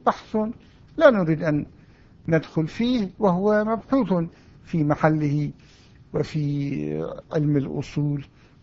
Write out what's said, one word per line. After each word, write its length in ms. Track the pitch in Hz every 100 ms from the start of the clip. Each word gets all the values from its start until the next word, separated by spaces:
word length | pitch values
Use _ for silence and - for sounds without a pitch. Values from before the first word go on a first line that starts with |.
| -
بحث 320 | - - 220 214 - - - - -
لا 120 | 311
نريد 340 | 220 165 156
أن 220 | 165 147 - - - - - - -
ندخل 400 | 160 - - 160
فيه، 420 | - 233 254 190 -
وهو 440 | 208 175 202 214
مبحوث 680 | 214 220 - 269 196 180 165 - - -
في 200 | - 170
محله 680 | 147 151 160 156 151 147 147 - - - - - -
وفي 1000 | 160 147 160 147 143 143 76 76 76 80 - -
علم 240 | 165 147 147
الأصول، 680 | 135 147 139 - 147 143 143 - - -